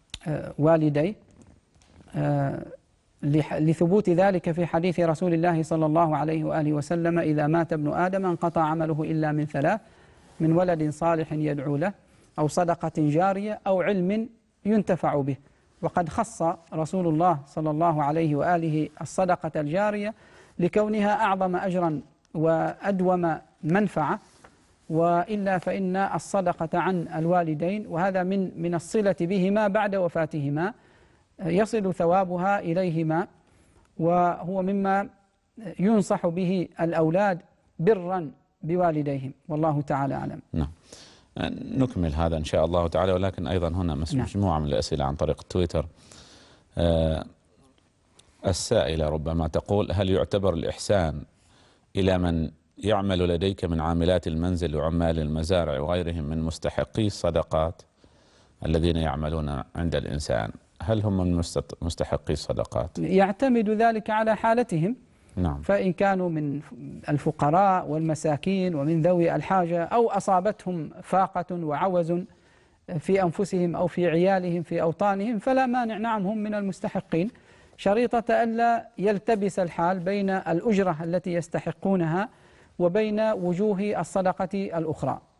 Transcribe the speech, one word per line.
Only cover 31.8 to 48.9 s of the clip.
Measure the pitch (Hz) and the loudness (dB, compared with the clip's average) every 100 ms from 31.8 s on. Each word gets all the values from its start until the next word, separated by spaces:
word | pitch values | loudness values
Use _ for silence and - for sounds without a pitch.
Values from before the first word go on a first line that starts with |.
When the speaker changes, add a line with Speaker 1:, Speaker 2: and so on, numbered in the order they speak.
| 190 | -2
Speaker 1:
ثوابها | 170 170 185 185 175 185 202 | 0 2 2 2 -2 0 0
إليهما، | 175 165 185 160 160 160 208 _ _ _ _ _ _ - | 0 0 0 0 0 0 -2 _ _ _ _ _ _ -2
وهو | 165 175 175 - 170 190 | 2 4 2 0 -4 -2
مما | 185 202 196 196 202 - _ _ _ - 208 170 | -2 0 0 0 -2 -10 _ _ _ -16 -14 -2
ينصح | 185 220 185 196 175 | 2 4 2 0 0
به | 170 180 190 160 - | 0 0 0 -2 -4
الأولاد | 170 160 160 170 202 180 - _ _ - | -2 2 2 2 2 0 -8 _ _ -2
برا | 170 214 175 185 151 - _ _ | 2 2 0 -6 -6 -12 _ _
بوالديهم، | 151 180 175 151 143 139 131 - - | -4 2 2 2 -2 -4 -6 -12 -6
والله | 151 160 147 | 0 0 0
تعالى | 143 143 139 | 0 -2 -2
أعلم. | - - - - | -2 -6 -10 -6
Speaker 2:
نعم. | - 73 - - - - - _ - - - - - | -4 -4 -6 -20 -20 -20 -20 _ -6 -6 -6 -6 -2
نكمل | 127 - 85 | 0 0 0
هذا | 76 82 80 | 2 0 0
إن | |
شاء | 76 90 | 0 2
الله | 80 87 85 | 2 2 2
تعالى، | 80 92 | 2 2
ولكن | 90 95 - 73 | 2 0 -2 -2
أيضا | 92 85 | 0 0
هنا | 82 90 | 0 -2
مس-، | 71 80 | -2 -2
Speaker 1:
نعم. | 135 | -2
Speaker 2:
مجموعة | 120 101 98 78 | -2 0 2 2
من | 73 | 0
الأسئلة | 69 - 78 | 0 -2 -2
عن | 69 | -2
طريق | 71 76 73 | 0 -2 -2
تويتر. | - 95 87 82 78 - - - - - - - _ - | -4 -2 0 -2 -4 -10 -20 -20 -20 -20 -20 -20 _ 0
آه، | 85 82 80 78 - - _ _ _ _ _ _ _ _ _ _ - | 2 2 2 -2 -6 -18 _ _ _ _ _ _ _ _ _ _ -2
السائلة | 90 - 113 69 | -2 0 2 2